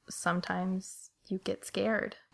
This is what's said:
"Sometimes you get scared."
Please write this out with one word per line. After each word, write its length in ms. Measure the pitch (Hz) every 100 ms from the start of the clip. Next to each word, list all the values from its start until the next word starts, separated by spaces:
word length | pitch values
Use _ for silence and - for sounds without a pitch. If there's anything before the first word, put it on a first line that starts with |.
| -
"Sometimes 1000 | - 175 175 - 185 185 185 - - - _ -
you 120 | 190
get 260 | - - -
scared." 500 | 185 202 214 208 - -